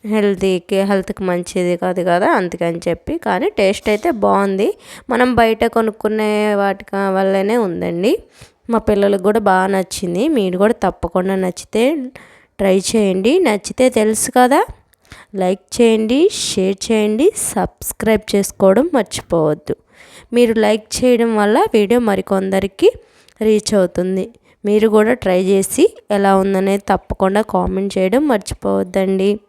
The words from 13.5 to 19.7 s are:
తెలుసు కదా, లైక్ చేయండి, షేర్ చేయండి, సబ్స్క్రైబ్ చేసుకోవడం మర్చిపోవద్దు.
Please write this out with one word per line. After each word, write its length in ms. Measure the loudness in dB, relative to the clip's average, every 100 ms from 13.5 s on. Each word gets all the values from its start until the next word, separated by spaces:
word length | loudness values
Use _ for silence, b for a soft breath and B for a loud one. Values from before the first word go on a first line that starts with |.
| 0 -6 0 0 2
తెలుసు 320 | 0 0 0 2
కదా, 220 | 4 4 0 -8 _ B B B B -4
లైక్ 200 | -2 -2 _ 2
చేయండి, 420 | 2 4 0 2 2 0 -6
షేర్ 300 | -2 -2 -2 -2
చేయండి, 420 | 0 0 2 0 0 -6
సబ్స్క్రైబ్ 760 | -4 -4 _ -14 -6 0 0 0
చేసుకోవడం 500 | -2 -2 2 4 4 2 0
మర్చిపోవద్దు. 800 | -2 -8 -4 0 0 -2 -6